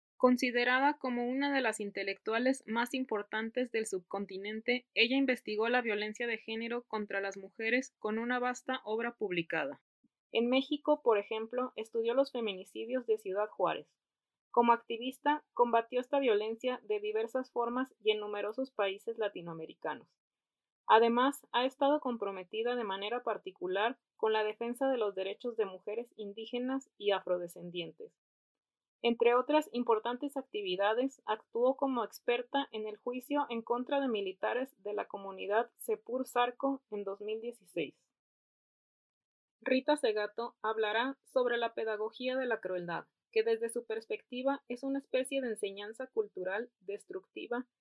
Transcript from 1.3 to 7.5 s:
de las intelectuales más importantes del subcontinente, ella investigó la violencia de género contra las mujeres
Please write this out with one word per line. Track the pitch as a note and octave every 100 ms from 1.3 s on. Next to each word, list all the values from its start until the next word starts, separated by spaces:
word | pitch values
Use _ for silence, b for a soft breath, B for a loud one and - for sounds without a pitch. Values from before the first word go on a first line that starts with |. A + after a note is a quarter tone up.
| C4 C#4+
de | C#4
las | A#3 G#3+
intelectuales | G3+ G3+ G3 G3 - A3+ B3+ C4+ -
más | A3+ A#3+ C4
importantes | C4 G#3 G#3 G#3+ A3+ B3 B3
del | A3+ A3
subcontinente, | F#3 F3+ G3 G3+ F#3+ G3+ A3 A#3 B3 - -
ella | A3+ C4
investigó | C4+ A#3+ - G#3+ A3+
la | B3
violencia | A#3 G#3 G#3+ G#3+ A#3+
de | A3
género | - A3 A#3 A#3+ A#3+
contra | A3 G#3 G3
las | G3 G3
mujeres | F#3+